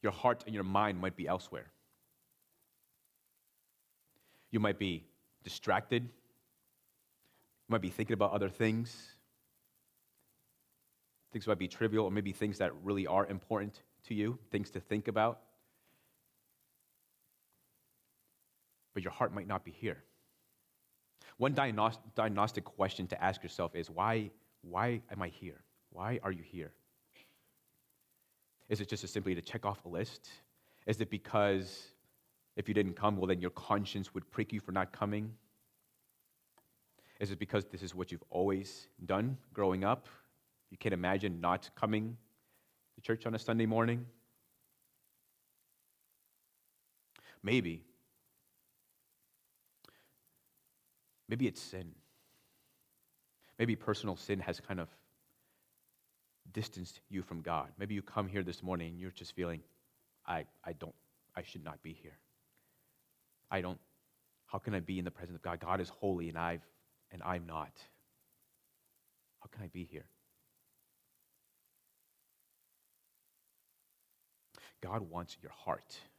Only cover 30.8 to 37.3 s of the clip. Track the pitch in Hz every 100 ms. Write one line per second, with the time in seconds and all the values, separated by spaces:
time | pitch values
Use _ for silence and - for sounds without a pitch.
30.8 | - 107 107 104 - 107 101 98 92 -
31.8 | - - _ _ _ _ _ - 104 104
32.8 | 98 87 104 101 92 90 90 - - 104
33.8 | 101 101 92 - - - 107 110 - 95
34.8 | 92 - 104 104 107 113 _ _ _ _
35.8 | _ _ _ _ _ _ _ _ _ _
36.8 | _ _ - - 101